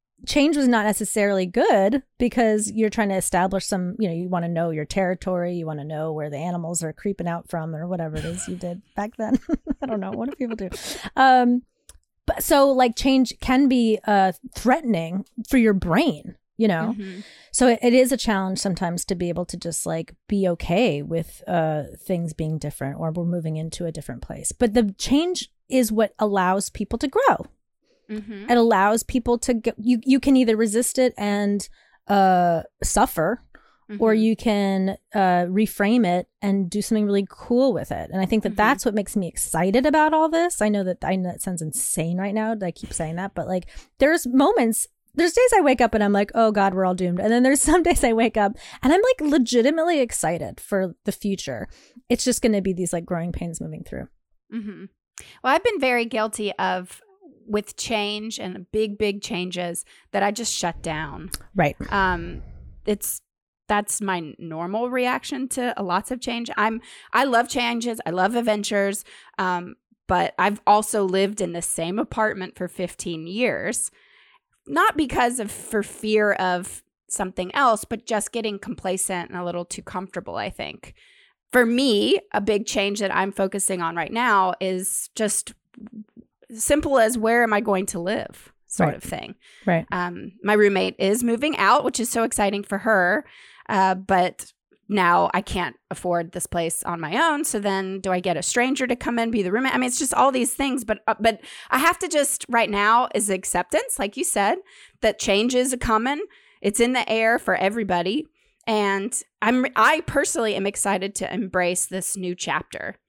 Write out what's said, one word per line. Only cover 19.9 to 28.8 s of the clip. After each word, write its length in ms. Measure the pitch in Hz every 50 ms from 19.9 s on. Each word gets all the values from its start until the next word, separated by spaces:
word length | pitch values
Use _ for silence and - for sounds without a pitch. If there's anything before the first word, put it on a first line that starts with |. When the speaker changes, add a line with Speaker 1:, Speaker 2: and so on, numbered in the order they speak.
| 160 165 165 - - _ _ -
Speaker 1:
be 180 | 208 196 190
okay 540 | 180 170 - - - 175 202 254 202 143 143
with, 420 | 147 - 165 165 160 - - - - -
uh, 340 | 180 170 160 156 151 151 139 - - -
things 320 | - - 185 170 170 160
being 280 | 156 - 156 156 156 151
different 380 | - 147 - - 131 135 139
or 140 | 156 165 160
we're 140 | 160 175 170
moving 320 | 170 175 175 160 160 156
into 280 | 156 160 160 - - 175
a 60 | 165
different 300 | 156 160 - - - -
place. 320 | - - - - - - 190
But 200 | - 247 220 202
the 220 | 247 220 202 196
change 520 | - - - 262 294 339 359 359 - - - _ _ _
is 240 | - 254 262 240 214
what 220 | 220 220 220 202 -
allows 520 | - 220 208 196 196 180 185 190 196 - -
people 280 | - - 202 - 240 226
to 100 | - 269
grow. 380 | - 440 554 - - - - - _ _ _ _ _ _ _ _ _ _ _ -
Speaker 2:
Mm-hmm. 420 | 214 214 202 214 214 196 202 240
Speaker 1:
It 60 | 240
allows 440 | 240 233 233 214 185